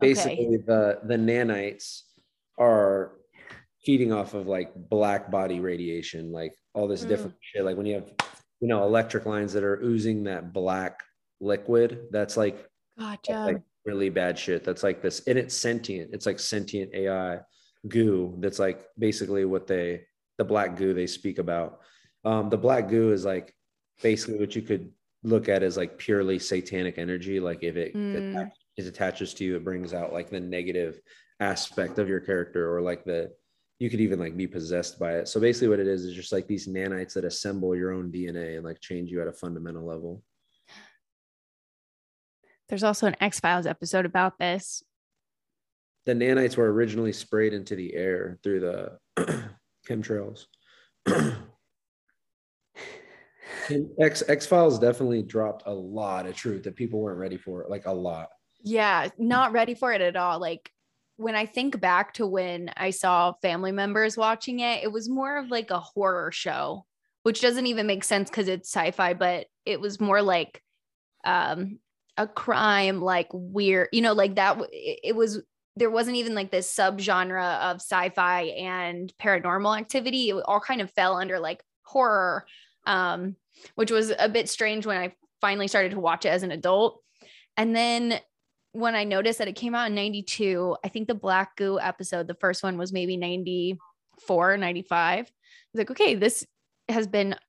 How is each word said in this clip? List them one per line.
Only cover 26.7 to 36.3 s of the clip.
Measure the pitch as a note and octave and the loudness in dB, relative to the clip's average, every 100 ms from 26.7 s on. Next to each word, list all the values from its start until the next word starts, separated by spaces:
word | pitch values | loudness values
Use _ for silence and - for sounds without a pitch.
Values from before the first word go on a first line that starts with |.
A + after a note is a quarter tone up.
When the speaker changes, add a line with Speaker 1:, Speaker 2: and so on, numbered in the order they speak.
| F#2+ F2+ E2+ | -4 -4 -4
Speaker 2:
energy. | E2+ F2+ F#2 G2 | -6 -6 -4 -4
Like, | F2+ E2+ | -2 -4
if | E2+ E2 | -4 -4
it | E2 | -4
Speaker 1:
Mm. | G#3 G3+ G2+ G3 F#3+ | -4 -6 -6 -6 -6
Speaker 2:
atta-, | G3 - _ - | -8 -12 _ -12
it | F#2 | -12
attaches | E2+ F#2+ - F#2+ | -4 -4 -4 -8
to | - | -6
you, | F#2 F2+ | -4 -4
it | |
brings | E2+ F2+ F2 | -4 -8 -6
out, | F2 E2 | -6 -6
like, | E2 F2 | -6 -8
the | F#2+ | -8
negative | F2+ F2+ F2+ F2 E2+ D#2 _ - _ - | -6 -6 -4 -4 -4 -6 _ -20 _ -6
aspect | G2+ F#2 - - F2+ - | -4 -2 -6 -4 -4 -2
of | G2 | -2
your | F#2+ | -2
character, | F#2+ F#2 E2+ F2 E2+ | 0 -2 -2 -2 -2
or, | F2 | 0
like, | F2 F2 | -2 -4
the, | F#2 E2+ E2+ - _ _ _ - | -4 -4 -6 -10 _ _ _ -8
you | A#2+ | -2
could | A2+ | 2
even, | G#2+ F#2 | 2 0
like, | E2 E2+ | -2 -4
be | F#2 | -6
possessed | F2 D#2+ F2 E2+ - | -6 -4 -4 -4 -4
by | E2+ E2+ | -4 -2
it. | E2 | -2
So | A2 | 2
basically | A#2 A#2+ B2 | 4 4 4
what | G#2 | 4
it | G2 | 2
is, | F#2+ | 0
is | F2+ | -4
just, | F2+ F2+ | -10 -6